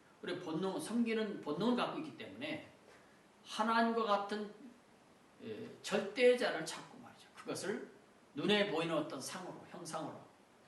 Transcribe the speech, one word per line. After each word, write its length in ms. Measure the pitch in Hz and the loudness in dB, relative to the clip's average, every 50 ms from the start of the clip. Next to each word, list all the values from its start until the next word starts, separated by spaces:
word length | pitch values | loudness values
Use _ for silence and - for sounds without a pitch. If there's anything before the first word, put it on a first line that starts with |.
| - - - - - | -20 -20 -18 -10 -6
우리 160 | 180 - - | -6 -6 -4
본능, 400 | - 156 165 180 190 190 190 147 | -4 -4 -2 0 0 0 -2 -2
섬기는 640 | - - 214 240 226 226 220 220 214 202 160 147 | -4 0 2 2 2 2 2 0 0 0 -2 -4
본능을 340 | - 147 151 165 208 247 247 | -4 -4 -2 2 2 4 4
갖고 240 | 202 165 - 170 151 | 4 2 0 -2 -4
있기 180 | - - - | -6 -8 -8
때문에 540 | - 110 - - 113 147 160 - - - - - - - - - - - - - - - - - - - | -10 -12 -12 -10 -8 -6 -6 -6 -6 -10 -14 -20 -20 -20 -20 -20 -20 -20 -20 -20 -20 -20 -20 -20 -20 -16
하나님과 580 | - - - 220 233 226 226 233 226 226 226 220 | -8 -2 0 2 4 6 6 6 4 4 2 4
같은, 480 | 208 202 202 - - 214 214 208 196 - - - - - - - - - - - - - - - - - - - | 4 4 4 2 0 -2 -4 -4 -6 -10 -14 -18 -20 -20 -20 -20 -20 -20 -20 -20 -20 -20 -20 -20 -20 -18 -12 -10
에, 260 | - - - - - - - - | -8 -8 -8 -8 -10 -12 -10 -4
절대자를 840 | - 190 220 - - - 269 247 247 247 233 220 - - 156 147 | 0 0 0 0 0 2 6 8 8 8 8 4 0 0 0 -4
찾고 320 | - - - - - - | -6 -6 -8 -10 -14 -18
말이죠. 300 | - - - - - - - - | -18 -18 -20 -20 -20 -20 -20 -18
그것을 560 | - - 160 127 - 170 185 220 254 262 - - - - - - - - - - | -12 -8 -6 -6 -4 -2 -4 -4 -4 -6 -10 -16 -20 -20 -20 -20 -20 -20 -14 -6
눈에 380 | 143 170 196 208 208 202 - | -2 2 4 6 6 4 4
보이는 240 | 147 160 165 165 160 | 2 0 0 2 0
어떤 260 | 147 - - 147 131 | 0 0 -2 -4 -8
상으로, 420 | - - - 185 180 - - - - - | -8 -8 -8 -8 -8 -10 -12 -12 -14 -14
형상으로, 500 | - 180 175 165 - 160 147 120 - - - - - - - - - - - | -14 -12 -10 -8 -6 -6 -6 -6 -8 -12 -16 -20 -20 -20 -20 -20 -20 -20 -20